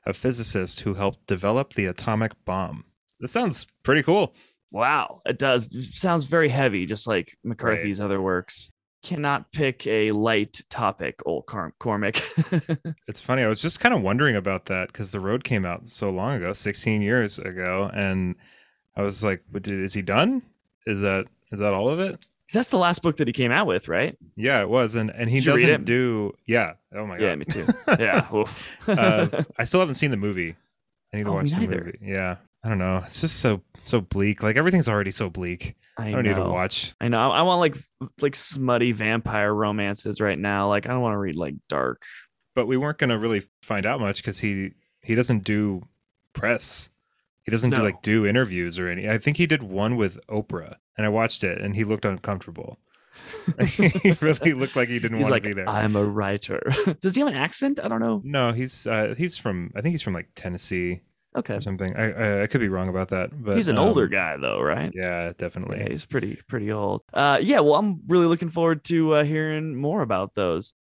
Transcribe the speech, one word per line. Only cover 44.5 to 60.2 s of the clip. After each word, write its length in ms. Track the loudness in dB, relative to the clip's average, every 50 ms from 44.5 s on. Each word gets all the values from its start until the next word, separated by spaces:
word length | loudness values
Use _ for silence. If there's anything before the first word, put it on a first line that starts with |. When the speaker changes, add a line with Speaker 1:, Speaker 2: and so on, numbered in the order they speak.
| -2 -2 -4 -6 -8 _ _ _ _ _
Speaker 1:
he 140 | -2 0 2
doesn't 280 | 2 4 2 2 0
do 400 | 0 0 0 0 0 0 -2 -4 -8 _ _ _ _ _ _ _ _ _ -10
press. 560 | -4 -2 0 0 0 -2 -6 -6 -6 -8 -10 _ _ _ _ _ _ _ _ _ _ -4
He 60 | 0
doesn't 200 | 0 2 2 2
do, 80 | 2 4
Speaker 2:
No. 40 |
Speaker 1:
like, 200 | 2 0 0 -2
do 220 | 0 2 2 4 4
interviews 520 | 4 2 2 2 0 -2 -4 -4 -4 -4 -4
or 100 | -4 -4
any. 200 | -4 -4 -2 -2
I 100 | -2 0
think 200 | 0 0 2 2
he 80 | 2 2
did 160 | 2 0 0
one 320 | -4 -2 -2 0 0 2
with 280 | 2 0 0 -2 -6 -10 -6
Oprah, 480 | -4 -4 -4 -4 -6 -8 -8 -10 -16 -20 _ _ -6
and 80 | -2 -2
I 40 | 0
watched 340 | 2 2 2 0 0 -2
it, 180 | -2 -2 -2 -2
and 140 | -4 -4 -2
he 80 | -2
looked 220 | 0 0 0 0 0
uncomfortable. 760 | -2 -2 -2 -4 -6 -6 -6 -6 -12 -14 -14 -14 -14 -16 -18 _
<laughs> 760 | _ _ _ _ _ -20 -20 -20 -16 -14 -8 -4 -4 0 2 2
He 480 | 2 4 4 4 4 4 6 4 4 4 6
really 320 | 4 2 2 4 4 2
looked 240 | 2 2 0 0 2
like 120 | 0 0 2
he 100 | 0 0
didn't 200 | 0 0 0 2
Speaker 2:
He's 60 | 2
Speaker 1:
wanna 100 | 4 4
Speaker 2:
like, 60 | 2
Speaker 1:
be 100 | 2 -2
there. 160 | -4 -4 -2 0
Speaker 2:
"I'm 280 | 2 2 4 4 4
a 80 | 4 2
writer." 560 | 2 2 0 0 0 0 -2 -4 -4 -4 -2 0 0 0 0 0
<laughs> 160 | 0 -2 0
Does 140 | -2 0 2
he 60 | 2
have 80 | 2 2
an 60 | 0
accent? 440 | 0 -2 -2 -2 -2 -2 -2 -2 -2
I 60 | -4 -4
don't 120 | -2 -2
know. 200 | 0 0 -2 -2 -4
Speaker 1:
No, 280 | -2 0 2 2 2
he's, 340 | 0 -2 -4 -6 -8 -8 -4
uh, 280 | -2 0 0 0 0 -2
he's 200 | -2 -4 -4 -4
from, 340 | -6 -6 -4 -4 -4 -6 -8 -6
I 60 | -4
think 120 | -2 -2
he's 100 | -2 -2
from, 120 | -2 -4 -4
like, 140 | -6